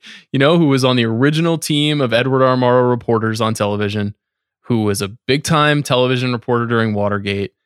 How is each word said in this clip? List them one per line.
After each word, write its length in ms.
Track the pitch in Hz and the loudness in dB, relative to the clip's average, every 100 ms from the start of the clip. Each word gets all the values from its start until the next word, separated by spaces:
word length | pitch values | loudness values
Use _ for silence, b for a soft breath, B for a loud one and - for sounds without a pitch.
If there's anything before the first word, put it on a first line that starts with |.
<laughs> 320 | - - - | -20 -20 -6
you 60 | - | 0
know, 200 | 139 170 | 4 4
who 80 | 151 | 4
was 180 | 135 | 2
on 120 | 127 127 | 2 2
the 80 | |
original 520 | 113 113 143 151 170 160 | 0 0 0 0 -2 -2
team 420 | - 147 151 147 | -2 -2 0 0
of 120 | 123 | 0
Edward 300 | 143 131 131 | 0 0 2
R. 140 | 131 127 | 2 2
Murrow 320 | 123 127 123 | 2 2 2
reporters 500 | 120 - 113 110 107 | 0 0 -2 0 -2
on 140 | 110 | -2
television, 600 | 110 104 104 104 107 101 - _ _ _ _ | -2 -2 -2 -2 -2 -6 -8 _ _ _ _
who 200 | - 117 | -4 -2
was 180 | 107 98 | 0 -2
a 80 | 98 | -6
big-time 760 | 110 - 143 - 160 147 147 | -8 -2 -2 2 2 2 0
television 500 | 135 127 127 127 127 | 0 0 0 0 -2
reporter 340 | 120 - 120 117 | -6 -2 -2 0
during 280 | 117 113 | 0 0
Watergate, 580 | 104 101 101 101 98 98 _ | -2 -2 -2 -4 -4 -6 _